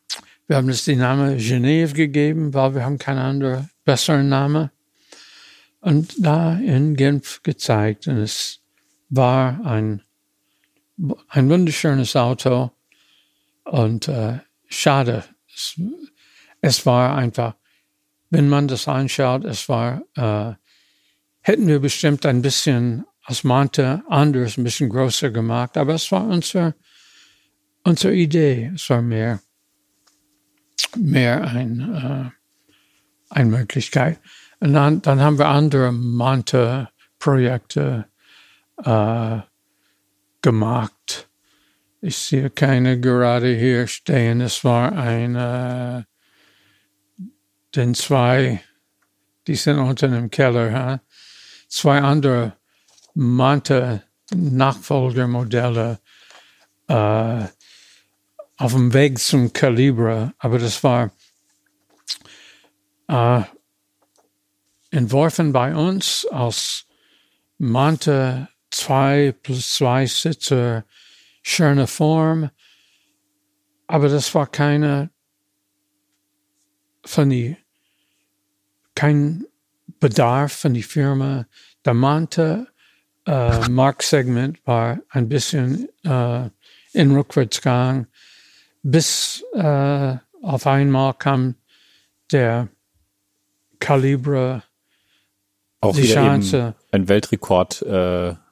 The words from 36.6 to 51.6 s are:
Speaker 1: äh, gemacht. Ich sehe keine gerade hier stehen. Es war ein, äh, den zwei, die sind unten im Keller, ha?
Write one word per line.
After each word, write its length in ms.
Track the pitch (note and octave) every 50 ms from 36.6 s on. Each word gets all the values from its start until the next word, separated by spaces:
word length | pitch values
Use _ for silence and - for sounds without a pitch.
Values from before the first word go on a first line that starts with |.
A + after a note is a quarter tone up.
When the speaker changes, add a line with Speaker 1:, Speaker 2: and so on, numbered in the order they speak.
| A#2 A#2 B2+ C3+ B2 - _ _ _ _ _ - - D3+ C#3 C3 B2 A#2+ B2+ A#2+ - - - D3 C#3+ C3+ C3 A2+ G#2 - _ _ _ _ _ _ _ _ _ _ _ _ _
Speaker 1:
äh, 640 | E4 - C3 A2+ A2 G#2 A2 A#2 A#2 A2+ A2 A2+ G#2+ - _ _ _ _ _ _ _ _ _ _ _ _ _ _ _ _ _ _ _ -
gemacht. 880 | C3+ A2+ A2 A2 A2+ A#2+ B2 A2+ - - _ _ - - - - _ _ _ _ _ _ _ _ _ _ _ _ _ _ _ -
Ich 120 | E3 - -
sehe 320 | - - D3 C3+ C#3 C3
keine 500 | - - C#3+ C3+ C3+ B2 B2+ B2+ B2+ B2
gerade 540 | B2 B2+ B2 B2 B2 A#2+ A#2+ A#2+ A#2+ B2+ B2
hier 320 | A2+ A#2 B2+ B2 A#2+ A#2+
stehen. 560 | G#2 - - - - D3 B2+ A#2 A2+ A#2 A#2+ B2
Es 200 | A#2 - - -
war 300 | C3 A#2+ A#2+ A#2+ - G3+
ein, 440 | E3 B2 A#2 A#2 A2+ A#2+ A#2+ B2
äh, 640 | B2 B2 A#2+ B2 B2 B2+ B2 B2 B2+ B2 B2 B2 B2 A2 - _ _ _ _ _ _ _ _ _ _ _ _ _ _ _ _ _ _ _ _ _ - F#3 A3+ - _ _ _ _ _ _ _ -
den 200 | C#3+ A#2+ A#2+ B2
zwei, 680 | - - - D3 C3 A#2+ A#2+ B2+ C3+ C3+ B2+ A#2 F#2 - _ _ _ _ _ _ _ _ _ _ _ _ _ _ _ _
die 80 | - D3
sind 240 | A2+ - D3+ D3 C#3+
unten 340 | C3 B2+ C3 - C#3+ C3+ B2
im 160 | A#2 A#2+ G#2+
Keller, 420 | - - C3+ B2+ A#2+ A#2+ A#2 A2+ A2+
ha? 260 | C3 B2+ B2+ C3+ C3 - _ _ _ - - - - - - - -